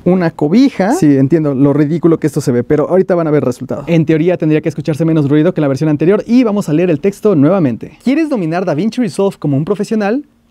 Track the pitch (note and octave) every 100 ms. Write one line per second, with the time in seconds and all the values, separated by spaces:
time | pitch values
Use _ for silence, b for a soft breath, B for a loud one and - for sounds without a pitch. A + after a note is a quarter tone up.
0 | F3 F#3 E3+ - D3+ G#3 C4+ - F#3+ E4
1 | D3+ C#3 C3+ E3+ D3 C3 C#3+ C#3 D3 E3
2 | E3+ D#3+ D3+ D#3 C#3 A#2+ A#2+ D3+ C#3+ F3+
3 | - F3 D#3+ D3 C3 - B2 A2+ C#3+ E3
4 | D#3 D#3+ E3+ E3+ D#3 D3+ D#3+ D#3 D3+ D3
5 | D#3+ D#3+ C#3 D3+ D#3+ F3+ C#3+ C3 D#3 D3
6 | D#3+ G#3 - A#3+ A3+ G3+ F3+ D#3 F3+ D3+
7 | G3 G3 G#3+ E3+ C#3+ G3 C#3+ A2+ - -
8 | A#3 C#4+ D#4 B3+ D#3+ E3+ F#3 D3 A3 B3
9 | A3 - G3 - D#3 C3+ D#3 G#3 G#3 A3
10 | G3+ C4 - _ _